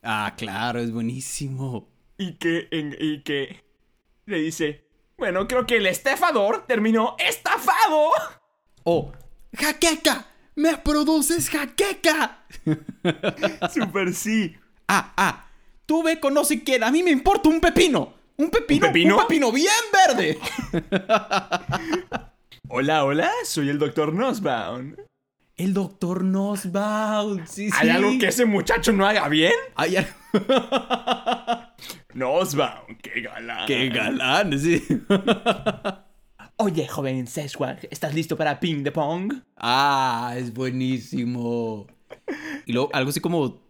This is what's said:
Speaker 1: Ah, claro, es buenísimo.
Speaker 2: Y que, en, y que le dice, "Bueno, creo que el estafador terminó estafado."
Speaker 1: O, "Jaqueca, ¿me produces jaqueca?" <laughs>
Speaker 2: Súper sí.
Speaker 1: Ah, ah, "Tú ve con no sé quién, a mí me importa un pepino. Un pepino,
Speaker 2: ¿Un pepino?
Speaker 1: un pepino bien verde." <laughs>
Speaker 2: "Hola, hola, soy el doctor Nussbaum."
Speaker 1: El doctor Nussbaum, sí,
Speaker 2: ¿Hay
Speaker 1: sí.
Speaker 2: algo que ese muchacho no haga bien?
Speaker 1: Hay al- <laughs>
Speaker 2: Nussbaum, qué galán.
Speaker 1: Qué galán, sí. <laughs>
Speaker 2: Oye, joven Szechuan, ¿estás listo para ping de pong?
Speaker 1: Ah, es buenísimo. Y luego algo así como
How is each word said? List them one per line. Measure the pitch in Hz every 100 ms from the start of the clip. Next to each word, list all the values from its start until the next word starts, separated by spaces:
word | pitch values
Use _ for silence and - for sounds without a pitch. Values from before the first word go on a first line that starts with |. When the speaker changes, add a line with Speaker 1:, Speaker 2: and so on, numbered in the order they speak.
Speaker 1:
Ah, | 113 107 104 -
claro, | 107 104 120 120
es | 120
buenísimo. | 113 117 127 - - 139 131 135 120 - _ _ _
Speaker 2:
Y | 190
que, | - 170 165 -
en, | 165 147 139
y | 156 151
que | 139 143 135 - _ _ _ _ _ _ -
le | 185
dice, | 160 160 151 147 _ _ _ _
"Bueno, | - 277 -
creo | 254 247
que | 240
el | 196
estafador | 175 - 277 349 277 202 415 -
terminó | 240 214 226 220 -
estafado." | 349 453 - 415 - 370 440 311 302 622 - - _ _ _ _
Speaker 1:
O, | - 170 143 - - - - -
"Jaqueca, | 294 302 339 311 320 254 - _ _ -
¿me | 311 311
produces | - 302 302 320 277 339 -
jaqueca?" | 311 285 - 403 370 339 311 277 - - - -
<laughs> | 156 - - 180 156 202 - 196 - 185
Speaker 2:
Súper | - 214 196 185
sí. | 180 214 220 180 - _ _ -
Speaker 1:
Ah, | 196 - -
ah, | 190 - - - - - -
"Tú | 311
ve | 330 320
con | 277
no | 285 285
sé | 254
quién, | - 254
a | 226
mí | 294
me | 359
importa | 277 359 403 339
un | 320
pepino. | 339 330 349 226 - - _ -
Un | 311
pepino, | 453 453 294 -
Speaker 2:
¿Un |
pepino? | 127 311 403
Speaker 1:
un |
pepino | 466 320 262
bien | 240 349 440 440 403 370
verde." | 254 165 160 - - -
<laughs> | 175 - 190 - 214 208 190 - 170 - 180 320 359 359 - - _ _ - -
Speaker 2:
"Hola, | 123 139 156 139
hola, | 147 196 466 453
soy | - 143
el | 143
doctor | 147 - 151
Nussbaum." | 170 262 233 180 120 90 120 131 - 415 _ _ _ _ -
Speaker 1:
El | 180 196
doctor | 190 - 175 185
Nussbaum, | 185 190 196 202 196 180 208 214 214 214 208 196 160
sí, | - 208 170
Speaker 2:
¿Hay | 151
Speaker 1:
sí. |
Speaker 2:
algo | 170 202 262
que | 190
ese | -
muchacho | 240 202 - 226 -
no | 208 196
haga | 214 147
bien? | 151 165 466 523 -
Speaker 1:
Hay | 160 185
al- | - - -
<laughs> | 214 202 262 240 269 - 247 - 240 - 247 - 233 - _ - 165 - -
Speaker 2:
Nussbaum, | 127 156 185 139 131 92 80 110
qué | 110 117
galán. | 120 107 117 113 107
Speaker 1:
Qué | 135 135
galán, | 117 107 131 131 151 202 139
sí. | 156 170 - 156 - 196 196 196 233 - - -
<laughs> | 202 190 - _ _ _ - _
Speaker 2:
Oye, | 214 165 135
joven | - 135 131 123
Szechuan, | - 143 - 131 131 -
¿estás | - 156 151
listo | 160 156
para | 151 143
ping | 180 151
de | 139
pong? | 151 147 170 190 269 _ _
Speaker 1:
Ah, | 117 127 143 139 131 117 120 123
es | 123
buenísimo. | 113 131 127 131 127 107 131 120 123 120 117 113 110 101 _ _ - - 285 311 285 -
Y |
luego | 233 -
algo | 143 131
así | 143
como | 170 170 131 - _